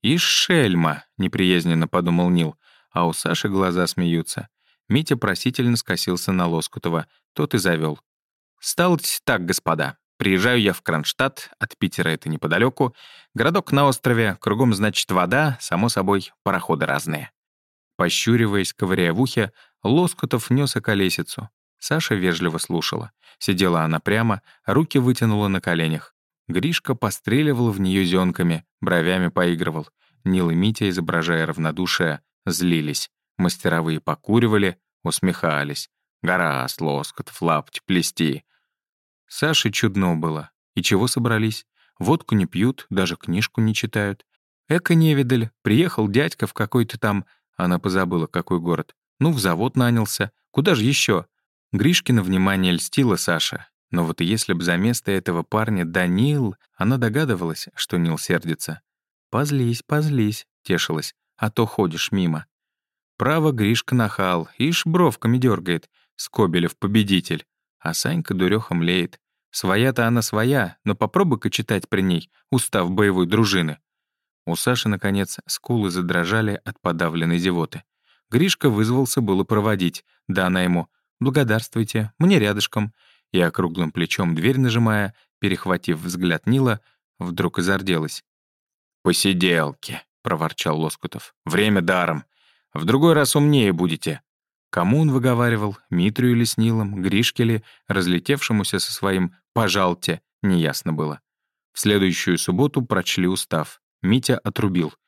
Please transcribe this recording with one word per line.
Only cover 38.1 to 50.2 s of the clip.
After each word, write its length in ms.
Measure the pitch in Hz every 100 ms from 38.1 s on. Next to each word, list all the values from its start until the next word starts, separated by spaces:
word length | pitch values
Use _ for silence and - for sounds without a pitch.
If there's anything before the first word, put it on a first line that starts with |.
| - 80 69 _ _ _ _ _ _ _ _ _
Саше 420 | - 151 151 113
чудно 460 | 101 113 98 92 82
было. 340 | 82 78 73 _ _
И 80 | -
чего 240 | 90 95 123
собрались? 600 | - 120 110 110 107 - _ _ _
Водку 340 | 90 165 -
не 140 | 107 90
пьют, 400 | 85 117 131 -
даже 260 | 95 92 85
книжку 460 | - 87 110 -
не 140 | 110 107
читают. 500 | 110 107 101 98 _ _ _ _ _
Эко 280 | 165 175 170
невидаль, 560 | 160 143 127 127 110 _
приехал 460 | - 113 175 - 107
дядька 400 | 107 160 - 107
в 60 |
какой-то 440 | - 107 123 113 117
там... 280 | 110 101 - _ _ -
Она 160 | 90 87
позабыла, 480 | 98 92 90 87 78
какой 340 | 90 - 90
город. 360 | 85 80 - _ _ _
Ну, 120 | 151
в 80 | 147
завод 360 | 98 85 120 131
нанялся. 560 | 120 117 107 -